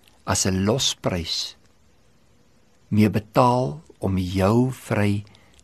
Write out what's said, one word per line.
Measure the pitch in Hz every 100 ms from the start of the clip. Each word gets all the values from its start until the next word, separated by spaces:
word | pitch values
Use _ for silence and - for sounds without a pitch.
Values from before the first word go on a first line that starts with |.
| - _
as | - 101 98
'n | 95
losprys | 98 135 - - 127 92 82 - - - _ _ _ _ _ _ _ _ _ _ _ _ -
mee | 107 107
betaal | 107 - - 123 123 135 151 - -
om | 98 95
jou | 92 95 95 117 127
vry | 123 - 107 104 104 101 - _ _